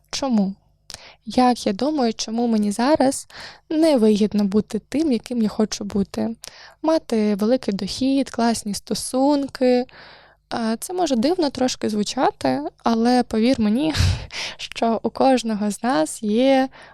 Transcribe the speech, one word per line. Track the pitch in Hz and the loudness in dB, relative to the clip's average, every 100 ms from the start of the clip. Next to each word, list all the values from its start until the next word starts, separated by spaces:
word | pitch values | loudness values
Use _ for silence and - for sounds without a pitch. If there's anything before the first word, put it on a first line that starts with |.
| _ | _
Чому? | - 269 220 196 196 _ _ - - - - - | -6 0 0 0 -4 _ _ -20 -20 -20 -18 -4
Як | 226 254 240 254 | 2 4 2 -2
я | |
думаю, | 196 269 311 233 | -2 -2 0 0
чому | 226 - 226 240 | -2 -4 -2 0
мені | 220 208 | 2 0
зараз | 202 240 214 262 - - - - - - | 0 2 4 2 0 -8 -18 -20 -16 -4
невигідно | 311 320 269 214 208 208 208 | 2 4 6 4 4 2 0
бути | 208 208 - 208 - | 0 0 0 -4 -4
тим, | 277 320 | -2 0
яким | 226 - 247 | 0 -2 -2
я | 214 | -2
хочу | - 214 - | 0 -2 -2
бути? | 202 202 196 - 220 226 - - - - | -4 -4 -2 -4 -6 -6 -14 -20 -20 -6
Мати | 311 320 - 226 208 202 | 0 0 0 0 0 0
великий | 214 254 - | 0 0 0
дохід, | 196 190 - 262 269 254 | -4 -4 -4 0 0 -2
класні | - 233 220 208 | -2 0 0 -4
стосунки. | 202 - 214 - 254 277 294 269 - 254 247 262 - - - - _ - | -8 -6 -6 -4 0 2 2 -2 0 2 2 0 -10 -20 -20 -20 _ -10
Е, | 240 220 226 | -4 -4 -4
це | - | -4
може | 359 330 240 | -2 0 2
дивно | 269 370 294 | 2 2 0
трошки | 247 254 - 226 | 0 -2 -2 -4
звучати, | 208 202 254 339 - 262 262 302 - | -2 -4 0 -2 0 -2 -2 -4 -6
але | 240 226 240 247 | -2 2 2 2
повір | 240 220 233 262 | 2 0 2 2
мені, | 208 233 311 285 - - - | 2 0 0 0 0 0 -6
<laughs> | - - - | -10 -10 -12
що | - - 233 214 | -14 -4 -2 0
у | 226 | -2
кожного | - 262 254 226 208 208 | 0 2 2 2 -2 -2
з | 202 | -2
нас | 233 294 311 - | -2 0 -2 -4
є | 214 220 269 262 262 - - | -2 2 4 4 2 -4 -20